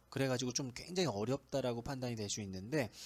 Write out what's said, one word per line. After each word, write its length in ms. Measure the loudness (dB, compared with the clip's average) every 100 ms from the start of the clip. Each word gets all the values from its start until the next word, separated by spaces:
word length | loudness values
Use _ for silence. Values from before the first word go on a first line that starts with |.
| -6
그래가지고 420 | 0 2 2 2
좀 200 | 0 -2
굉장히 320 | -6 -4 2 2
어렵다라고 800 | 2 2 0 0 0 2 0
판단이 320 | -2 -2 -2 -2
될 120 | -2
수 120 | -2
있는데, 480 | -4 -6 -2 0 0 -4